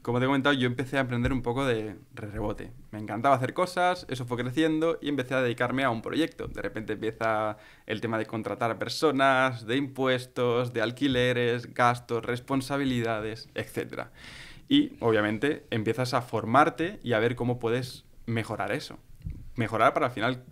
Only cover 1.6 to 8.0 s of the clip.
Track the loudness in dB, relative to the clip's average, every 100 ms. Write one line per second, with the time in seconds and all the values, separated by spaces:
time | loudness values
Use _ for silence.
1.6 | 0 0 -2 -10 -16 -14 -10 -4 -4 -4
2.6 | -8 -14 -14 -12 -6 0 4 4 2 -2
3.6 | -2 2 0 0 -4 -8 -4 -4 -4 0
4.6 | 2 2 0 -2 -2 -2 0 0 0 0
5.6 | 0 2 0 0 -2 -2 -2 -2 -10 -6
6.6 | -6 -6 -6 -4 -4 -2 0 0 -2 -4
7.6 | -14 -20 -6 -4